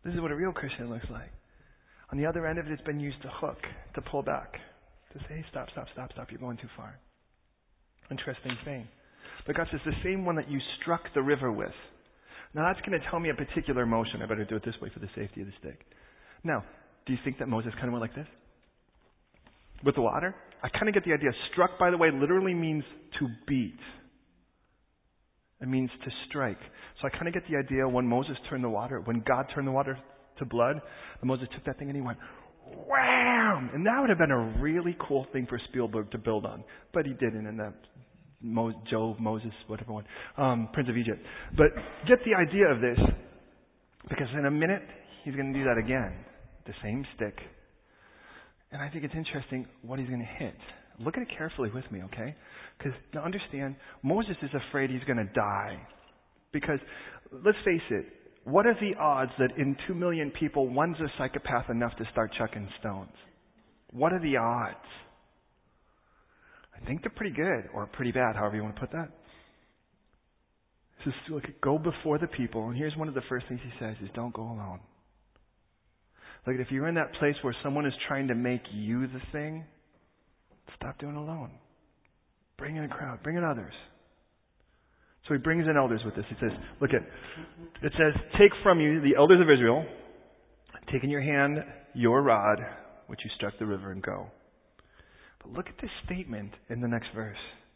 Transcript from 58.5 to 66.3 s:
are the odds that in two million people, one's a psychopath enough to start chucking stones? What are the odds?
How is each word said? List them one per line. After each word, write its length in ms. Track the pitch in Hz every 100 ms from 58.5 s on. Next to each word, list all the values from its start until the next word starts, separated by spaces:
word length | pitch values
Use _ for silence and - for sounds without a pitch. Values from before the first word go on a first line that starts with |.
| 156 226
are 100 | 226
the 200 | 202 175
odds 360 | 151 139 131 -
that 200 | 127 143
in 180 | 139 135 -
two 60 |
million 380 | 180 180 165 147
people, 360 | - 151 143 131
one's 300 | 127 165 156
a 80 | 156 -
psychopath 520 | 131 135 - 120 113
enough 260 | 117 117 -
to 80 | 113
start 260 | - 110
chucking 360 | - 110 107 101 -
stones? 360 | 110 95 95 - - _ _ _ _ _ _
What 220 | 123 156
are 60 | 185
the 180 | 160 135
odds? 480 | 117 120 104 - - - - _ _ _ _ _ _ _ _ _ _ _ _